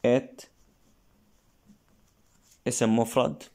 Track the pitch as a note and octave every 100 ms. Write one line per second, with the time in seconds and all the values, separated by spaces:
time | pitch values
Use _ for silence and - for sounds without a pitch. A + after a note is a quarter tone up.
0 | - B2+ C3+ - - _ _ _ _ _
1 | _ _ _ _ _ _ _ - _ _
2 | _ _ _ _ _ _ - - A2+ A2+
3 | A#2 C3+ B2+ D3 -